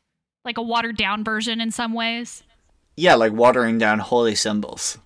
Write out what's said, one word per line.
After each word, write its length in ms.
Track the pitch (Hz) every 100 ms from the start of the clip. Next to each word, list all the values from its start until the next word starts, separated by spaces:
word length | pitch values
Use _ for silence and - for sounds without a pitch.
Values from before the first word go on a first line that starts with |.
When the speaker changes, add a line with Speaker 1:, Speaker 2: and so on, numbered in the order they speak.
| _ _ _ _
Speaker 1:
Like 140 | 247 233
a 40 |
watered 340 | 233 233 233 220
down 280 | 196 208
version 360 | 214 214 226 226
in 120 | 226
some 200 | 220 233
ways. 520 | 226 226 233 233 - _ _ _ _ _ -
Speaker 2:
Yeah, 200 | 175 123
like 160 | 113
watering 460 | 107 120 127 117 113
down 200 | 107 107
holy 380 | 98 123 117 104
symbols. 600 | 107 104 - - - -